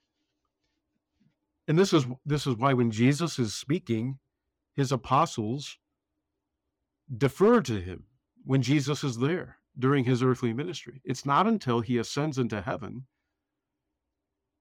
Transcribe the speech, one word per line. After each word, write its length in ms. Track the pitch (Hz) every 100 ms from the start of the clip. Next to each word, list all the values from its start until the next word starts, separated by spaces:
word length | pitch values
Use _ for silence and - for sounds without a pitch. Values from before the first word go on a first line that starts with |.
| _ _ _ _ _ _ _ _ _ _ _ _ _ _ _ _ -
and 120 | 160
this 140 | 196
is, 140 | 165 127 127
this 220 | 143 147 139
is 100 | 110
why 160 | 135
when 180 | 127 117
Jesus 480 | 107 123 147 165 -
is 160 | 110
speaking, 640 | - - 170 - 110 127 135 _ _ _ _ _
his 180 | - 131
apostles 840 | 131 - 135 165 - 107 143 - - _ _ _ _ _ _ _ _ _ _ _ _ - 110
defer 440 | 135 - 208 240
to 180 | 135 104
him 240 | 90 87 - _ _ _
when 180 | - 135
Jesus 420 | 120 147 131 143
is 140 | 143 113
there 380 | 139 175 135 - _ -
during 260 | 131 143
his 180 | 123 120
earthly 300 | 127 120 117
ministry. 480 | 113 170 160 - 135
It's 220 | - 127 135
not 200 | 147 214
until 340 | 208 127 120
he 180 | 117 120
ascends 400 | 110 143 156 131
into 220 | 117 107
heaven 460 | 104 95 101 110 - _ _ _ _ _ _ _ _ _ _ _ _ _ _ _